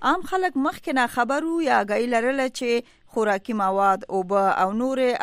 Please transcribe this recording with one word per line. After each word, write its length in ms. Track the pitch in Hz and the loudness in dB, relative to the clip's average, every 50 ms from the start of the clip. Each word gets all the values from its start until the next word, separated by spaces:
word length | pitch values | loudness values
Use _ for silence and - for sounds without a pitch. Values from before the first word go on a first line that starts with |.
عام 200 | - 254 302 370 | 0 0 0 0
خلک 360 | - - 370 370 370 359 - | -2 -4 -2 -2 -2 -2 -2
مخکې 360 | 269 269 311 - - - 339 285 | -2 -2 -2 -4 -6 -6 -2 0
نه 140 | 262 247 | 0 0
خبر 360 | 233 - 254 240 226 277 294 302 | 0 0 -2 0 0 0 -2 -2
وو 180 | 330 330 339 | -2 -2 -2
یا 220 | 320 285 247 214 202 | 0 2 2 2 2
آګاهي 240 | 196 208 214 233 | 2 0 -2 0
لرله 400 | 247 247 226 233 247 277 277 262 262 | 0 0 0 0 0 0 0 -2 -4
چې 340 | - - 262 240 233 240 240 _ _ _ _ | -4 -4 -2 -2 -2 -2 -2 _ _ _ _
خوراکي 480 | - - 240 220 208 202 202 202 - 220 | -8 -4 -2 0 0 0 -2 -2 -4 -4
مواد، 500 | 214 196 190 190 196 196 196 190 190 - - | -2 0 0 2 4 4 4 2 2 -2 -4
اوبه 320 | - 190 185 180 202 196 196 190 | -4 -4 -2 0 2 2 2 2
او 200 | - - 185 190 | 2 2 2 0
نورې 380 | 202 220 247 262 269 262 262 247 240 - | 0 0 -2 -2 0 0 0 0 0 2